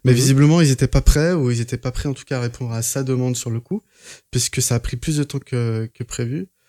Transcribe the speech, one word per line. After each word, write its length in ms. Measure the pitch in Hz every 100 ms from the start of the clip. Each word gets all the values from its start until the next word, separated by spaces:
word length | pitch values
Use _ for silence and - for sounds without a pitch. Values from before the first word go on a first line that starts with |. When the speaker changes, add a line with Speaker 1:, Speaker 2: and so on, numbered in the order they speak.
Speaker 1:
Mais 80 | 123
Speaker 2:
Mhm. 60 | 120
Speaker 1:
visiblement, 420 | 131 135 147 170
ils 120 | 151
étaient 160 | 127 135
pas 140 | 139
prêts, 320 | - 147 160
ou 180 | 180 123
ils 100 | 120
étaient 160 | 117 120
pas 140 | 131
prêts 180 | - 147
en 60 | 131
tout 100 | -
cas 140 | 131
à 20 |
répondre 300 | 120 120 123
à 100 | 113
sa 220 | 113 139
demande 320 | 131 127 127 123
sur 160 | 123
le 80 | 113
coup, 240 | - 214 _ _ - - _
puisque 280 | 127 - -
ça 140 | -
a 60 | 117
pris 180 | - 120
plus 200 | - 151
de 60 |
temps 140 | 143 139
que, 480 | - 123 117 110 110
que 100 | -
prévu. 440 | 120 - 120 147 190 _